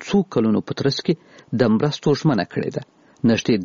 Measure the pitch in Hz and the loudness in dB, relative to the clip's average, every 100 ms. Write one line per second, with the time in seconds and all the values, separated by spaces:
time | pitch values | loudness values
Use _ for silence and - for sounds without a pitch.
0 | - 202 180 - 110 104 - - 139 139 | -2 0 0 0 0 0 -2 -4 -2 -2
1 | - 170 _ - - 117 120 220 147 147 | -4 -4 _ -20 -8 0 2 2 0 -2
2 | - 143 156 120 87 - - - - _ | -2 0 2 0 -2 -4 -6 -8 -12 _
3 | _ _ 117 110 - 110 | _ _ 2 2 2 0